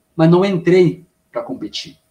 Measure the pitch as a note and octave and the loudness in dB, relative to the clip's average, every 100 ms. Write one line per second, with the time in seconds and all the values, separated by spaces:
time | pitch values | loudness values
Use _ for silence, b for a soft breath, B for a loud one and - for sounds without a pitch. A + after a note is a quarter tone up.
0 | _ - D#3+ F3 G3+ F3+ F3 F#3 E3+ C3+ | _ 0 2 4 2 -2 2 2 2 -2
1 | _ _ _ A#2 - - G#2 - D#3+ - | _ _ _ -14 -12 -12 -12 -14 -16 -20
2 | _ | _